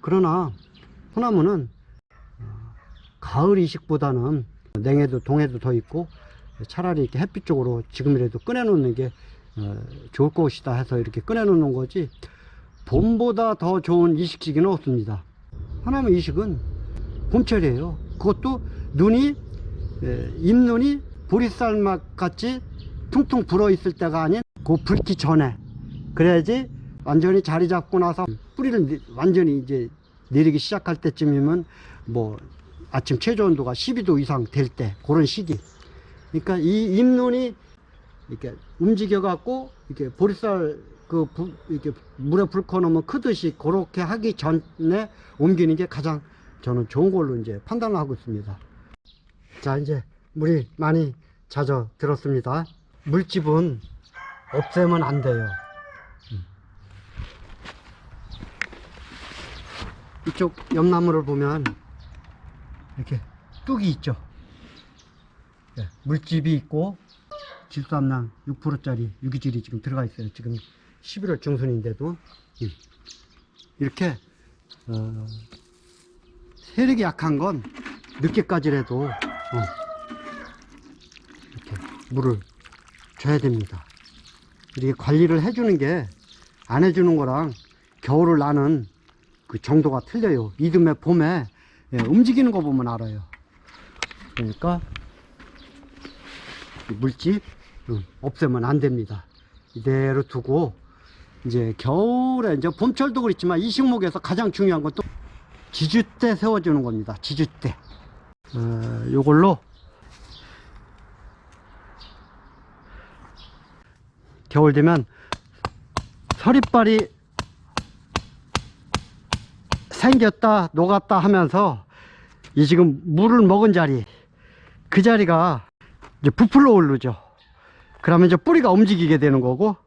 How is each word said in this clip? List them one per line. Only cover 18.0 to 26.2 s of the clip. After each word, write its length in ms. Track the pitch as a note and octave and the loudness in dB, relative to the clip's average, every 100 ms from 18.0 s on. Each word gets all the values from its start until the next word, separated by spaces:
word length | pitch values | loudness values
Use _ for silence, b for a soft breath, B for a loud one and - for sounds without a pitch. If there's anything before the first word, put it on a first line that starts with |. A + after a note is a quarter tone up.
| - - | -12 -4
그것도 420 | F#3+ G3+ B3+ C#4 B B B | -2 -2 -2 -6 B B B
눈이, 420 | C#3 F#3+ A#3 C#4+ C#4+ - - - - - - | 2 4 4 2 -2 -10 -12 -12 -8 -10 -6
에, 300 | B2+ B2 A#2+ - | -6 -6 -6 -2
잎눈이 600 | E3 A#3 B3 A#3 C4+ C#4+ - - - | 2 4 4 4 2 0 -6 -16 -2
보리쌀맛 880 | G#3 A#3 - A#3+ G#3+ G3+ F#3 - - | 0 0 0 -2 0 0 -2 -8 -6
같이 440 | F3+ - A#3 B3+ - - - - - | -6 -4 -6 -6 -10 -16 -14 -14 -4
퉁퉁 340 | C4 C#4+ B3 | 0 2 0
불어 260 | F#3+ F3+ G#3 | 0 2 4
있을 220 | F#3+ F#3+ | 2 0
때가 300 | E3 E3+ D#3+ | -4 -4 -2
아닌 200 | D#3+ G#3 - - | 0 0 -2 -12
그 120 | - D#3+ | 0 0
붉기 400 | - G3+ - F#3+ | 2 -2 -2 -2
전에, 400 | D3 D#3 C#3 G#2+ - - - - - | 2 2 2 -4 -16 -18 -16 -14 -14
그래야지 540 | - | 2